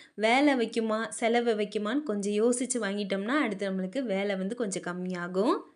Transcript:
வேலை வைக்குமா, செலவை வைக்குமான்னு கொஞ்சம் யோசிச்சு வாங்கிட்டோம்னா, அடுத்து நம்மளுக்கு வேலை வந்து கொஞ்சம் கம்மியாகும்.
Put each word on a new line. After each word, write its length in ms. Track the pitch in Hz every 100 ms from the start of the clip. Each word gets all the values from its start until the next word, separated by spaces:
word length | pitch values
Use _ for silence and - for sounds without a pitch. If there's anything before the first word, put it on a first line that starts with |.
| - -
வேலை 400 | 220 254 294 254
வைக்குமா, 520 | 226 233 220 220 214
செலவை 440 | - 220 240 233
வைக்குமான்னு 500 | 214 208 208 208 277
கொஞ்சம் 300 | 254 202 202
யோசிச்சு 440 | 208 240 247 254 247
வாங்கிட்டோம்னா, 600 | 202 208 196 196 208 302
அடுத்து 300 | 240 196 196
நம்மளுக்கு 320 | 190 185 254
வேலை 340 | 240 190 202 190
வந்து 200 | 190 240
கொஞ்சம் 280 | 208 185
கம்மியாகும். 720 | 180 180 185 180 175 185 240 453 -